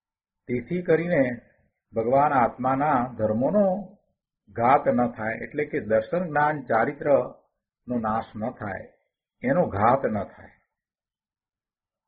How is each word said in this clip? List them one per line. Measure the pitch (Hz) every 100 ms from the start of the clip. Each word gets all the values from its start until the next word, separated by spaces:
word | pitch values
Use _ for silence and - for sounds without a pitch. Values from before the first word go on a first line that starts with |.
| _ _ _ _ -
તેથી | 123 - 175
કરીને | 175 160 175 160 123 120 _ _ _ _ _
ભગવાન | 113 113 135 151
આત્માના | 135 113 - 127 135 151 131 127 104
ધર્મોનો | 107 113 139 208 196 196 185 - _ _ _ _ _ 107
ઘાત | 120 143 139
ન | 120 120
થાય, | 113 110 113
એટલે | - 147 147
કે | 147
દર્શન, | 104 110 - 175 175
જ્ઞાન, | 147 151 151
ચારિત્રનો | 127 113 120 139 147 131 123 - _ _ _ _ - 123
નાશ | 110 110 107 107
ન | 117
થાય, | - 104 95 - _ _ _ _ _
એનો | - 160 120
ઘાત | 95 110 135 123
ન | 107
થાય. | 92 - - _ _ _ _ _ _ _ _ _ _ _ _ _ _ _